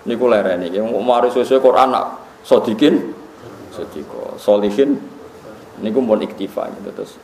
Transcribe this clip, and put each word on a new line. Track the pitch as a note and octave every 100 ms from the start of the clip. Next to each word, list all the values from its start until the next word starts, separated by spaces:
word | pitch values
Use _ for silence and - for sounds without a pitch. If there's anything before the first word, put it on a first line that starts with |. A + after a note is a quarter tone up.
niku | - A#2 B2
lereni | A2 G2 F2+ F2
nggih. | F#2+
Wong | A2 A2 A#2
mari | A#2+ B2
sesuai | B2 A#2+ C3
Quran | C3 A#2+ C3
nak | B2 - - - -
sodiqin, | - A#2+ A#2 G#2+ D3 E3 - - - - - - -
sodiqo, | - E2+ D#2 C#2+ - - -
solihin | - G#2 G2+ G#2 C#3 - - - - - - - - -
niku | G#2+ A2
mun | A#2+ G#2 F2
iktifa | - G2 - - -
gitu | -
terus. | - - -